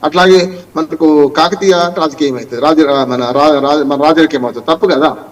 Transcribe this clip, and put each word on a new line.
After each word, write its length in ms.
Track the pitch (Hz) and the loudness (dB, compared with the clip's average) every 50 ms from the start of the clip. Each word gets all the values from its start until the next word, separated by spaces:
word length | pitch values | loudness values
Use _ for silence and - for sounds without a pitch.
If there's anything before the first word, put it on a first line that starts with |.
| - | -6
అట్లాగే 340 | 147 151 170 180 190 185 185 175 185 - - - - - | -2 0 2 4 4 4 4 2 0 -6 -12 -18 -12 -8
మనకు 320 | 156 160 156 160 156 165 156 151 151 147 139 - 156 | -8 -6 -6 -4 0 2 2 4 4 2 2 2 0
కాకతీయ 360 | 160 175 190 196 202 196 185 175 170 | 0 0 0 -2 0 2 2 2 0
అంటే 140 | 175 175 - 160 | -2 -2 -4 -4
రాజకీయం 320 | 156 143 - 151 143 131 120 | -4 -2 -2 -4 -4 -4 -6
అవుతుంది, 200 | 113 - 120 117 127 | -10 -10 -8 -2 0
రాజ-, 200 | 147 160 156 160 139 143 139 135 123 127 | 0 2 2 2 2 2 0 0 -2 -2
మన 100 | 123 123 120 123 139 | -4 -4 -2 0 2
రా-, 140 | 143 156 151 139 135 | 2 2 2 2 0
రా-, 180 | 139 147 151 143 131 | 0 0 0 0 -2
మన 80 | 143 135 143 | -2 0 2
రాజరికం 380 | 151 156 156 160 151 - 135 123 120 | 2 4 4 2 0 0 -4 -4 -4
అవుతుంది, 180 | 113 120 110 - | -6 -8 -4 -4
తప్పు 160 | 165 160 - 190 170 | -4 -2 0 0 0
కదా. 160 | 135 147 156 - - - - | 0 0 -2 -2 -4 -14 -20